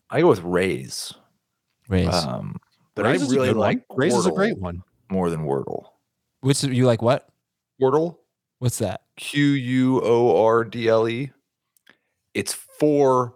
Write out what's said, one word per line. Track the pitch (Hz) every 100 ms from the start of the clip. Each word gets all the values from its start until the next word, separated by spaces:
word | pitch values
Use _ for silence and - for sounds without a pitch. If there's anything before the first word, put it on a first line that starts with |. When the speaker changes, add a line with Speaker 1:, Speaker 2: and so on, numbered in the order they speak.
| _
Speaker 1:
I | 131
go | 175
with | 120
raise. | 87 87 92 67 64 - - - _ _ _ _ _ _ -
Speaker 2:
Raise. | 92 87
Speaker 1:
Um, | 87 76 62 50 - - _ _ -
but | 104
Speaker 3:
Raise | 156
Speaker 1:
I | 285
Speaker 3:
is |
a | 135
Speaker 1:
really | 131
Speaker 3:
good | 117
one. | 104
Speaker 1:
like | 254 -
Speaker 3:
Raise | - 151
is | 240 185
a |
Speaker 1:
Wordle | 165
Speaker 3:
great | 214 156
one. | 90 87 - _ -
Speaker 1:
more | 95 87
than | 80 76
Wordle. | 69 - 50 - _ _ _ _ _
Speaker 2:
Which, | 131 143
you | 139 127 123
like | 113
what? | 113 143 - _ _ _ _ -
Speaker 1:
Wordle. | 131 143 165 - _ _ _ _
Speaker 2:
What's | 123 -
that? | 104 - - -
Speaker 1:
Q | - 143 143
U | 139 120 131 127 131
O | 104 117 120 87 110
R | 117
D | 113 113 113
L | 110 113
E. | 117 139 - _ _ _ _ _ _ _ _ _
It's | - -
four | - - - 151 143 139 127 123